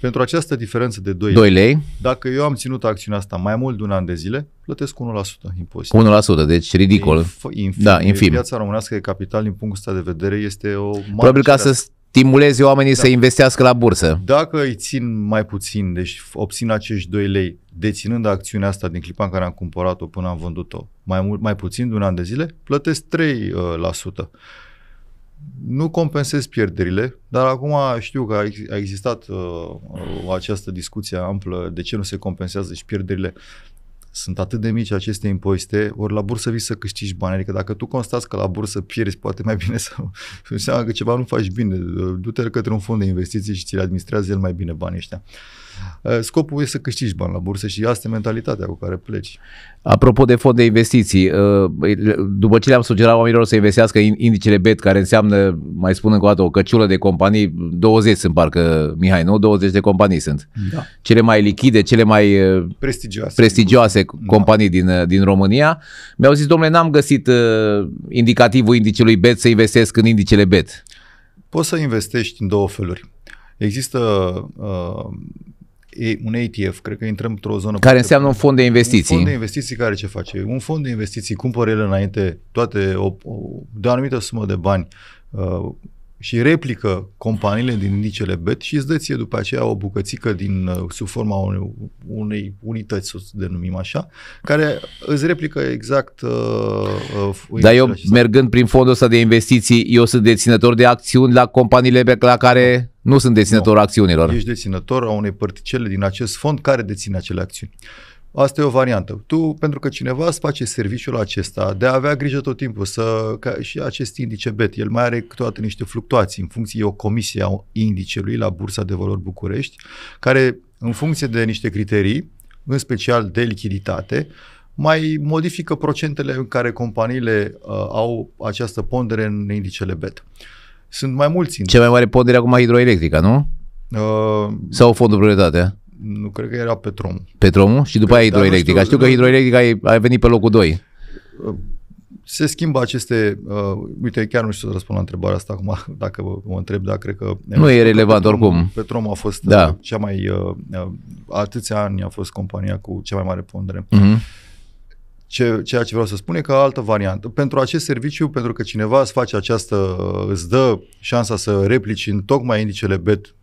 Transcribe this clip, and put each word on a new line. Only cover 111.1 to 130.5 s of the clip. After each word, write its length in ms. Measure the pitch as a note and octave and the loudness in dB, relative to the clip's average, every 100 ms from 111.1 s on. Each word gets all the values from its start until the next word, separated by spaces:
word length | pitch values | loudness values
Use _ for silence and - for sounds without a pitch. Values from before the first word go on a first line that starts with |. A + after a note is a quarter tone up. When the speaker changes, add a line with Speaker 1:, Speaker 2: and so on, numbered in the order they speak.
| A#2+ | -6
Speaker 1:
acesta 580 | G#2 - - - G2 G2 | -6 -6 -8 -4 -4 -2
de 80 | B2 | 0
a 80 | |
avea 200 | C3 C#3 D3 | 0 0 -2
grijă 240 | C#3+ C#3 | -2 -4
tot 160 | C#3 B2 | -6 -6
timpul 280 | C3 G#2+ | -8 -6
să, 520 | G2 - A2+ A2 A2 A2+ | -8 -4 -2 -2 -4 -6
ca 160 | B2+ - | -6 -8
și 180 | - D#3 | -10 -8
acest 360 | C3+ - B2 - | -8 -8 -10 -8
indice 340 | B2 G#2+ B2 | -10 -6 -8
bet, 260 | G#2 G#2+ A2 | -2 -4 -2
el 120 | G#2 | -4
mai 160 | A#2 | -2
are 160 | B2 A#2 | -2 -2
câteodată 400 | A2+ - A#2+ - | -8 -8 -8 -6
niște 240 | A2 - | -8 -8
fluctuații 580 | A2+ A#2+ - B2 F#2+ - | -10 -10 -2 0 0 -4
în 60 | F2+ | -10
funcție, 320 | - G#2+ A2 | -8 -10 -4
e 40 | |
o 80 | G#2 | -6
comisie 500 | G2+ G#2+ A2+ G2+ G2+ | -4 -4 -4 -4 -4
a 220 | G2 G2 - | -4 -4 -8
indicelui 640 | - A2 F#2+ F#2 - G2+ A#2 | -4 -2 -2 -6 -8 -6 -4
la 120 | G#2 | -4
Bursa 320 | E2+ F#2+ G2 | -6 -10 -8
de 100 | G2 | -6
Valori 260 | F#2+ G2 G2+ | -4 -4 -6
București, 560 | F#2+ F#2 F#2 G2+ C3+ _ - - - - | -8 -10 -8 -8 -10 _ -20 -20 -20 -6
care, 380 | - C3 C3 - _ _ | 0 2 2 -2 _ _
în 140 | A#2 | -8
funcție 340 | A#2 D3+ D#3 C3+ | -4 -4 -2 -2
de 180 | A2+ | -2
niște 240 | A2+ A2 A#2+ | -2 -2 -6
criterii, 600 | G2+ G2 G#2+ G2 B2+ - _ - - - | -6 -2 0 0 -2 -6 _ -20 -20 -6
în 120 | C3+ | -6
special 500 | - A#2 - A#2+ G#2 | -4 -6 0 -2 0
de 100 | F2 | -4
lichiditate, 840 | A#2+ G2+ G#2+ F#2+ G2 F#2 F#2+ C3+ D3+ - - - _ | -4 -4 -6 -6 -6 -8 -6 -6 -6 -14 -20 -20 _
mai 440 | - D3+ D#3+ D#3 D#3 | -4 0 0 0 -4
modifică 520 | D3 D#3+ E3+ F3 D#3+ | -2 -2 -4 -6 -6
procentele 600 | D3 D3 D3 D#3 D3 C#3 C3 | -4 -4 -4 -6 -6 -6 -6
în 120 | B2 | -6
care 240 | C3 A#2+ | -4 -4
companiile, 840 | A2+ A#2+ G#2 A2+ B2+ A#2 G#2+ G2+ - | -4 -6 -4 -4 -2 -2 -2 -2 -8
uh, 100 | - G#2 G2 | -10 -8 -6
au 420 | A2 A#2 A#2 A2 _ | -4 -4 -4 -10 _
această 380 | G#2+ G2+ A#2 A2+ | -10 -6 -8 -6
pondere 420 | G#2+ B2 A#2+ A2 | -6 -4 -4 -4
în 240 | G#2+ G#2 G2+ | -4 -4 -6
indicele 420 | G#2 F#2+ - G2 | -6 -6 -8 -8
bet. 300 | F2+ G2 - - _ - | -6 -10 -14 -20 _ -20